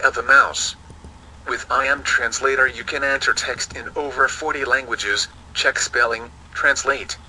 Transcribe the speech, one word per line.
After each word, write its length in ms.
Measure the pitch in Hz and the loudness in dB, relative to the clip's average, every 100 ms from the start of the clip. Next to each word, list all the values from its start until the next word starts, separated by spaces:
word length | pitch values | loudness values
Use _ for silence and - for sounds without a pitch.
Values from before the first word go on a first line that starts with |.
of 100 | 135 | 0
the 80 | 120 | 0
mouse. 540 | 123 135 95 73 - - - - - - - - - | 4 6 6 0 -6 -8 -18 -20 -20 -20 -20 -14 -8
With 180 | 120 - | -8 -2
I 200 | 127 135 | 0 0
M 160 | 143 | 0
Translator 640 | 131 - 117 - 135 131 131 | 0 0 0 0 2 4 2
you 160 | 120 | 2
can 180 | - 143 | -8 -4
enter 300 | 139 135 135 | -2 0 0
text 440 | - - - - 127 | 0 -2 -6 -6 -8
in 120 | 117 156 | -8 -6
over 320 | 143 131 131 | -4 2 0
forty 360 | - 156 147 | 2 -4 -2
languages, 640 | 127 131 127 113 101 101 - - - | 0 0 0 -4 0 0 -2 -8 -10
check 280 | - 147 - | -2 0 0
spelling, 500 | - 123 120 113 120 - - | 0 2 2 0 -8 -16 -12
translate, 640 | - 147 135 135 135 92 - | -2 0 2 0 -2 -4 -12